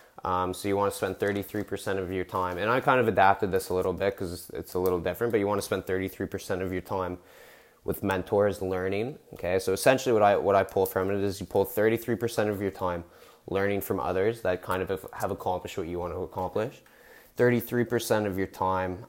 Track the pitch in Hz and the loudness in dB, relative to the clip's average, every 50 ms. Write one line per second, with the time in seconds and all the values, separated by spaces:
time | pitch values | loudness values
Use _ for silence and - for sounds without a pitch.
0 | - _ - - - 95 92 90 90 92 92 - - 101 98 101 101 101 95 - | -20 _ -18 -8 -4 -2 0 0 0 -2 -4 -4 -2 0 0 2 2 0 0 -2
1 | 104 95 92 - 107 101 101 101 95 - - 107 98 - 101 98 - 104 98 98 | -4 -4 -2 -2 -2 0 0 -2 -4 -4 -4 -6 -4 -4 -6 -6 -4 -4 -4 -4
2 | 92 87 95 92 90 - - 95 92 90 90 87 101 110 120 135 127 143 131 127 | -2 -4 -4 -4 -4 -2 -2 -2 -2 -2 -2 -2 0 0 0 2 2 2 4 4
3 | 117 110 98 98 95 98 98 - 107 95 90 95 - - 92 90 90 95 92 95 | 4 2 4 6 6 6 6 4 2 0 0 0 0 0 0 0 0 0 0 0
4 | 98 101 98 - 98 87 87 87 - - - - 87 - - 92 90 92 90 87 | 0 -2 -2 -2 -6 -8 -8 -10 -12 -12 -12 -12 -10 -6 -4 0 0 2 2 0
5 | 85 90 87 - 117 120 110 107 101 101 104 101 - - 104 95 92 - 95 92 | 0 -2 -2 -2 -2 0 2 2 2 2 0 0 -2 -2 -4 -4 -2 -2 -2 -2
6 | 92 92 - - 101 90 - 95 - - 101 90 95 90 92 90 - - 98 95 | -2 -4 -4 -6 -6 -6 -6 -8 -6 -4 -4 -4 -2 -2 -4 -4 -4 -4 -4 -4
7 | 92 87 90 - - - - - - - - - - _ _ _ - - 85 - | -2 -4 -6 -8 -10 -20 -20 -20 -20 -20 -20 -20 -20 _ _ _ -6 -6 -6 -2
8 | - 98 95 92 90 - 107 101 101 104 95 - 95 92 95 92 92 95 98 101 | 0 0 0 0 0 2 2 4 4 4 2 0 -4 -4 -2 -2 -2 -2 -2 -2
9 | 113 131 151 - _ - - - - 87 90 95 - - 95 98 - 135 131 131 | -4 -4 -6 -12 _ -20 -14 -8 -4 0 0 0 2 2 0 2 4 4 4 4
10 | - 131 117 107 104 101 101 80 67 98 98 95 95 - - 98 95 92 - 95 | 4 4 4 6 6 6 6 4 4 4 4 4 4 2 2 0 0 2 0 0
11 | 95 98 101 101 98 101 92 - 95 - - 101 98 - - 110 104 110 113 113 | 0 0 -2 -2 -2 -2 -4 -4 -8 -2 2 2 2 2 2 2 2 2 2 2
12 | - - 117 104 123 113 - - 107 104 104 95 101 98 - - 95 90 87 85 | 0 -2 -2 -2 -2 -4 0 0 0 0 0 -2 -2 -4 -4 -2 -4 -2 -2 -4
13 | 85 - - - - - - _ - - - 98 98 101 101 98 98 - 104 95 | -8 -12 -18 -20 -20 -20 -20 _ -10 -4 -2 0 0 0 0 -2 -2 -2 -2 -2
14 | 62 - 92 92 95 110 117 117 - 92 92 90 - - 92 95 92 90 98 95 | 0 0 0 2 2 2 0 0 -2 -2 -2 -2 -2 -4 -2 -2 -2 -2 -4 -6
15 | - - - - - 95 95 - - 101 90 90 - 95 - - 87 82 87 87 | -6 -10 -8 -6 -4 -4 -4 -4 -2 -2 -2 -2 -4 -6 -6 -6 -6 -4 -4 -4
16 | 87 87 82 90 92 - - 95 92 92 - 107 110 139 - - _ - - - | -4 -4 -6 -6 -8 -8 -6 -6 -6 -4 -2 -2 -4 -4 -6 -14 _ -20 -20 -20
17 | - - - - - - _ - 123 123 120 120 113 - 120 120 120 117 123 117 | -20 -20 -20 -20 -20 -10 _ 4 4 4 4 4 0 0 0 0 0 2 2 0
18 | 113 - 117 107 107 101 92 95 95 92 - - 95 95 92 92 92 92 92 90 | 2 2 2 2 2 2 0 0 -2 -4 -2 -2 0 0 2 0 0 -2 -4 -8
19 | 117 | -10